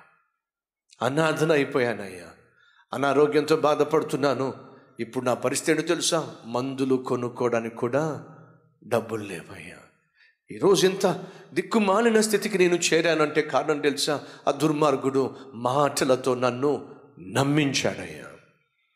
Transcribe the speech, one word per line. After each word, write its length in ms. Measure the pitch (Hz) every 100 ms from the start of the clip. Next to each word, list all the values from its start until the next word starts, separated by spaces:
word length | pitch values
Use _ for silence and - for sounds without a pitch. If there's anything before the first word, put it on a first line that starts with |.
| - _ _ _ _ _ _ _ _ -
అనాథన 500 | 117 147 160 160 156
అయిపోయానయ్యా, 760 | 147 135 139 120 104 98 90 85 - _ _ _ _ _
అనారోగ్యంతో 640 | 127 139 135 147 147 147 156
బాధపడుతున్నాను, 1000 | 147 147 147 156 135 139 139 127 135 - - - - -
ఇప్పుడు 260 | 113 131 123
నా 80 |
పరిస్థితి 380 | 117 127 135 -
ఏంటో 160 | 156 160
తెలుసా? 480 | 165 - 165 135 - 113
మందులు 500 | 120 135 131 135 131
కొనుక్కోవడానికి 800 | 127 123 120 117 120 117 113 -
కూడా 500 | 120 135 156 131 - - - _ _ _ 104
డబ్బులు 360 | 117 110 110
లేవయ్యా." 540 | 101 85 - 95 85 - - _ _ _ _ _ -
ఈరోజు 360 | 104 165 185 190
ఇంత 360 | 185 185 180 - - -
దిక్కుమాలిన 680 | 131 - 226 202 196 233 220
స్థితికి 360 | 214 202 214 190
నేను 180 | 180 175
చేరానంటే 640 | - 165 165 160 151 156
కారణం 380 | 147 135 151 151
తెలుసా? 440 | 147 135 - 139 - - -
ఆ 40 |
దుర్మార్గుడు 840 | 143 156 147 151 135 131 135 123 - -
మాటలతో 840 | 113 123 139 139 - 143 127 131 123
నన్ను 600 | 127 123 147 123 - - - -
నమ్మించాడయ్యా, 1080 | - 120 139 147 139 - 107 95 87 78 - 73 _ _ _ _ _